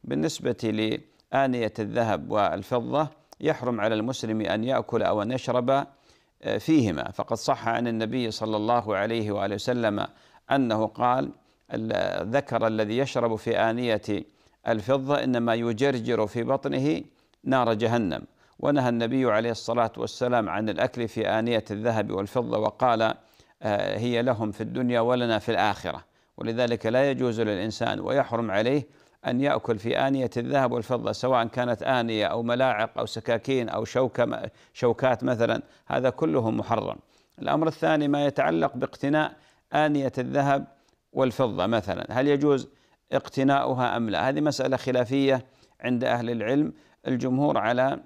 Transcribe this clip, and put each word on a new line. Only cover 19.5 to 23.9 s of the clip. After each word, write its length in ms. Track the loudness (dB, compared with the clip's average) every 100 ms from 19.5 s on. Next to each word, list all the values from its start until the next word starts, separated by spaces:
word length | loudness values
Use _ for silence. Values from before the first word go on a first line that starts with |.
الصلاة 420 | -4 -2 0 0 -2
والسلام 520 | -8 -2 0 0 0
عن 200 | -2 -2
الأكل 400 | 0 -2 -2 -6
في 200 | -2 0
آنية 360 | 0 2 0 -2
الذهب 400 | -4 -2 0 -2
والفضة 480 | -4 -2 -4 -2 0
وقال: 440 | 0 2 2 4 2 -2 _ _ _ _
"آه، 360 | -2 0 0